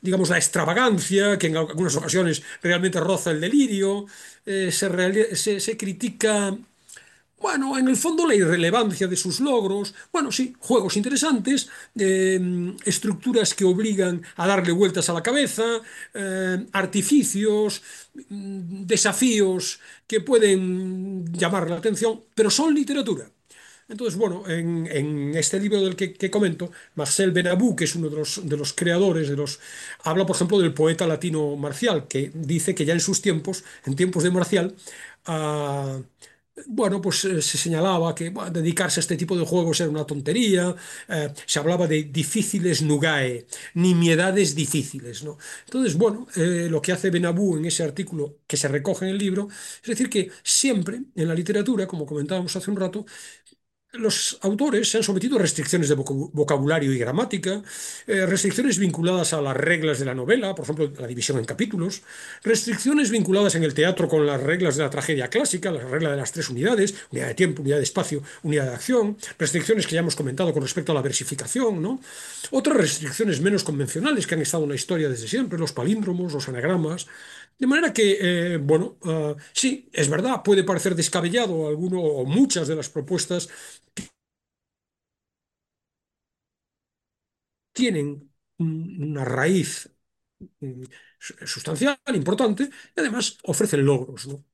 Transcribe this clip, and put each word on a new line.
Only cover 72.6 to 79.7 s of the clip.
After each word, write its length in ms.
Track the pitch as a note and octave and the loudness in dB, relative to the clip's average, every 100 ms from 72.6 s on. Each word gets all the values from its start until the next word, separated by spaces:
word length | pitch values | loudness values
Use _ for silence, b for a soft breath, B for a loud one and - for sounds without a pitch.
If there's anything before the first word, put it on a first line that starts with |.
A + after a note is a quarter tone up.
| D4+ C4 | 2 4
restricciones 640 | D#3+ - D3+ - G#3+ C#3+ | 2 0 -6 -2 0 2
menos 220 | F3 G3+ | 2 0
convencionales 640 | - C#3+ C3+ D#3+ B3 C4+ E3 | -2 -4 -2 -2 0 0 0
que 80 | E3 | -2
han 60 | |
estado 220 | C#3+ E3+ | 0 -2
en 60 | D3+ | -2
la 60 | C3+ | -4
historia 340 | - F3 D3+ | -2 -2 0
desde 180 | B2 A2+ | -2 -4
siempre, 320 | A3 A#3+ F3 | -2 -2 -2
los 140 | D#3 | -4
palíndromos, 600 | - C3+ A3 G3+ F3+ F3+ | -2 0 0 0 -2 -2
los 140 | D3 C3+ | -4 -6
anagramas. 580 | B2+ C3+ F3+ D#3 F3 - B B B B _ | -4 0 0 0 -4 -10 B B B B _
De 60 | C4 | 2
manera 260 | C#4+ E4 | 4 2
que, 260 | - G#3 G3 | 4 4 4
eh, 360 | F#3 F3+ F3 E3+ | 2 0 0 -2
bueno, 400 | C#3+ D#3+ F#3 - | 2 2 2 -6
ah, 320 | F3 D#3+ D3+ D3 B | -4 -2 -2 -6 B
sí, 380 | - C4+ | -2 -2